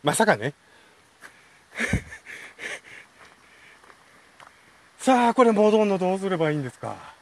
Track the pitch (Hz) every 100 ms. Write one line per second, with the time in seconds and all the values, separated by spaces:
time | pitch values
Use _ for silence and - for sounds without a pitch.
0 | 147 143 214 107 120 - _ _ _ _
1 | _ _ - _ _ _ _ - - -
2 | - - - - - - - - - -
3 | - _ - - _ - - - - -
4 | _ _ _ _ - _ _ _ _ _
5 | - 254 240 226 233 214 214 214 208 190
6 | 180 190 190 180 160 151 131 - 110 104
7 | - -